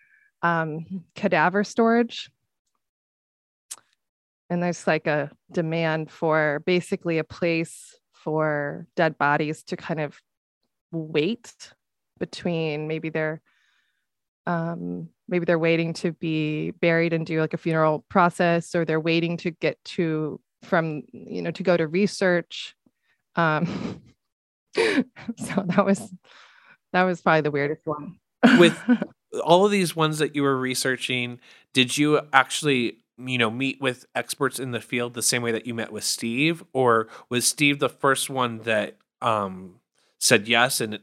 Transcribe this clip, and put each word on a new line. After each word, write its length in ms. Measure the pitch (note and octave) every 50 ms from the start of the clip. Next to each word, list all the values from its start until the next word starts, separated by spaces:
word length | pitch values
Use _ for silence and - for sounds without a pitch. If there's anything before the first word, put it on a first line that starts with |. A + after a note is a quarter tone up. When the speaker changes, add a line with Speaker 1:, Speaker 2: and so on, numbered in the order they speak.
| _ _ _ _ _ _ _ _ -
Speaker 1:
um, 580 | E3+ E3+ E3 D#3+ D#3+ D3+ E3 D#3+ - F#3+ F#3 - _ _
cadaver 500 | - - F#3+ F3+ D#3 D#3 F3+ F3 G3+ G#3
storage. 680 | - - - A3+ A3+ A#3 A#3 A#3+ A#3 - - - - _ _ _ _ _ _ _ _ _ _ _ _ _ _ _ _ _ _ _ _ _ _ _ _ _ _ _ - - - _ _ _ _ _ _ _ _ _ _ _ _ _ -
And 120 | F3 F3
there's, 240 | F3 F3 E3+ - -
like, 200 | G3 D#3+ D#3 -
a 240 | E3 D3 D3+ C#3+ D3+ - _ _ -
demand 600 | - F#3 E3 D#3+ D#3+ E3+ E3 D#3+ D#3 D#3+ D#3 -
for 520 | - - F3 D#3+ D#3 D#3 D3+ D3+ C#3+ D3+ -
basically 520 | F#3 F3+ F3+ - - G3+ - - F3 E3 D#3+
a 60 | D3+
place 720 | - - - F3+ E3+ E3 E3 E3 - - - - - - _ _ _
for 760 | _ _ - E3 D#3 D#3 D#3 D#3 D3+ D3 C#3+ C#3+ D#3 F3 E3+ - _
dead 240 | F3+ E3 D#3+ D#3 -
bodies 460 | C#3+ C#3+ D3 D3+ D#3 D3 D#3 - -
to 120 | - F3+
kind 240 | - - - E3 D#3
of 200 | D3+ C#3 - - _ _ _ _ _ _ _ _ _ _ _ _ _ _
wait 800 | E3+ E3 D#3 D#3 D#3 D3+ D3+ G3 A#3+ - - - - - - - _ _ _ _ _ _ _ _ _ -
between 680 | F3+ - - - - F3+ E3+ E3 D#3+ D#3 D3 D3+ D3+
maybe 220 | D#3 D#3+ D#3 E3 D#3
they're, 320 | D#3 D#3+ D#3 D#3 D#3+ D#3+ _ _ _ _ _ _ _ _ _ _ _ _ _ _ _ _ _ _ _ _ _
um, 640 | F3+ F3 E3 E3 E3+ E3+ E3+ F3 F3 F3 F3 E3 E3 _ _ _ -
maybe 180 | F3+ F3 E3+
they're 120 | F3 E3+ D#3+
waiting 360 | E3 E3 E3 E3 E3+ E3+ E3
to 180 | - - F3
be 600 | D#3+ - - D#3+ D#3 D#3 D3+ D3+ D3+ D3+ D#3+ E3
buried 420 | - - - E3+ E3 E3 E3+ E3+ E3
and 120 | E3 D#3+
do, 140 | - D#3+ D#3+
like, 140 | D#3+ D#3 -
a 40 | -
funeral 460 | - E3+ D#3+ D#3+ D#3 D#3 D3+ C#3+ - -
process, 640 | - G3 F3 F3 - - F3+ E3+ E3+ E3 - - -
or 100 | E3+ E3
they're 160 | D#3 D#3+ D#3+
waiting 380 | D#3 E3+ E3 E3 E3 E3+ E3+ E3
to 120 | - F3
get 320 | D#3+ - E3 D3+ - - -
to, 540 | - - - E3+ D#3+ D#3 D#3 D#3 D3 - - _ _ _ _
from, 420 | - - F#3+ E3+ E3 D#3+ D3+ D3 - -
you 300 | - - - - - F3+
know, 100 | E3+ E3+
to 100 | E3 -
go 140 | F3 F#3+ F3
to 100 | E3 D#3+
research. 880 | D3+ D#3+ F#3 G#3 F#3 - - G3 F#3 F3 E3+ E3 - - - - - - _ _ _ _ _ _ _ _ _ _ _ -
Um, 680 | F3 E3 D#3+ D#3 D3 - - - - - - - - - - _ _ _ _ _
<laughs> 400 | _ _ _ _ _ _ _ -
so 880 | - A#4 A4 G4 D4 - - _ - - - A#3 - G#3+ - - - G3
that 200 | F3 E3+ G#3+ G3
was, 260 | G3 G3 - - - F#3 - _ _ - - - - _ _ _ - - _ _ _
that 120 | - F3+ F#3
was 180 | F#3 F3 -
probably 180 | - F3 D#3+ D#3
the 100 | C#3+ D3+
weirdest 360 | C#3+ C#3 C#3 C#3+ D#3 - _
one. 320 | D#3+ D3 C#3+ - F3+ - - _ _ _ _ - A#3+ C4+ F3
Speaker 2:
With 200 | F3 E3 - - - A#3
Speaker 1:
<laughs> 260 | B3 F3 D3 - - _ _ _ - -
Speaker 2:
all 240 | G#2+ D3 E3+ F3+ G3+
of 60 | G#3
these 260 | G#3 G3 F3+ D#3 D3+
ones 220 | D#3+ D#3 D#3 D#3 D3+
that 160 | D3+ - -
you 80 | C#3+
were 140 | C#3+ C#3 C3+
researching, 840 | C3 B2+ B2+ B2+ - - C3 B2+ A#2+ - - B2+ B2 B2 B2 B2 B2 _ - - _ _ _
did 240 | - C3 B2+ B2 -
you 240 | D3 D3 D3+ D3+ - D3+ -
actually, 640 | - C3+ B2+ - - - D#3 D3 C#3 B2 A#2+ G#2 - _ _ _ _ -
you 200 | B2+ C3 B2+ B2
know, 120 | A#2 A2
meet 300 | A2+ B2 C3+ C3+ - -
with 260 | C3+ C3 B2 - - _ -
experts 440 | B2 A#2+ - - - C#3+ B2+ - -
in 120 | C3+ B2+
the 100 | A#2+ A2
field 340 | - - B2+ A#2+ A#2+ A#2+ A#2+
the 80 | A#2
same 200 | A2 - B2+ B2
way 100 | A#2+ A#2
that 140 | A2+ A2 -
you 80 | B2 A#2
met 180 | A2+ A2 -
with 120 | G#2+ G2+ -
Steve, 600 | - - - A#2 A#2 A#2 C3 D3+ E3 E3+ D#3+ - -
or 360 | - C3 C3 A#2+ A2+ A2+ A2 - - - - _
was 180 | A#2+ B2 A#2
Steve 320 | - - - D3 C#3+ C#3+ C#3+
the 100 | C#3+ B2
first 420 | - _ - C#3 C3+ - - -
one 280 | C3+ C3 B2 A#2+ A2+ G#2+
that, 360 | A2 A#2 A2 G#2 G#2 - - _ _ _ _ _
um, 560 | B2+ A#2+ A2 G#2 G2+ F#2+ F#2 F#2 F#2+ F2+ F2 _ _ _ _ _ _ _ _ _
said 300 | - - B2+ G#2+ G2+ A2+
yes, 320 | A#2 A#2 A#2+ C3 - -
and 200 | A#2+ G#2+ G#2+ -